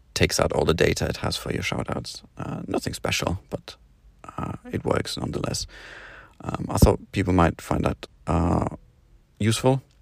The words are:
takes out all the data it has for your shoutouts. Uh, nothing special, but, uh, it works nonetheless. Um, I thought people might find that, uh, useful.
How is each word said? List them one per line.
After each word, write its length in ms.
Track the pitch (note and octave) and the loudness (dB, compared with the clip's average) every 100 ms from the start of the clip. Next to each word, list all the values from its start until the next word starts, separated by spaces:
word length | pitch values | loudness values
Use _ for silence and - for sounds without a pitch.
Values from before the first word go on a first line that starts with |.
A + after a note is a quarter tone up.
| _ | _
takes 260 | - - - | 0 2 2
out 140 | - | 2
all 120 | - - | 2 2
the 80 | |
data 320 | - - - D2 | 4 2 2 -2
it 100 | - | -2
has 180 | - - | -4 -4
for 160 | - | -4
your 120 | - | -4
shoutouts. 580 | - - - - - - - - | -4 -4 -4 -6 -8 -12 -16 -12
Uh, 240 | - - - | -8 -8 -4
nothing 260 | - - | -4 -4
special, 460 | - - - - F#2 - | -4 -2 -2 0 -2 -6
but, 260 | - - - - _ - - - - | -12 -10 -20 -20 _ -20 -20 -14 -8
uh, 160 | - - B3 | -8 -8 -8
it 140 | - - | -4 0
works 320 | - - - | -2 -2 -6
nonetheless. 480 | - - - - - - - - - - - - | -4 -4 -4 -4 -6 -14 -18 -18 -18 -20 -20 -14
Um, 260 | - - - | -8 -6 -4
I 80 | - | 4
thought 220 | - - - | 6 6 0
people 220 | - F#2 | -2 2
might 260 | F#2 E2+ - | 6 4 2
find 240 | - - - | -2 0 0
that, 220 | - - _ - | -2 -8 _ 0
uh, 480 | E2 E2+ E2+ - - - _ _ - _ - | 2 4 2 0 -4 -12 _ _ -20 _ -2
useful. 420 | G#2 A2+ B2+ C3 - _ | 0 4 4 2 0 _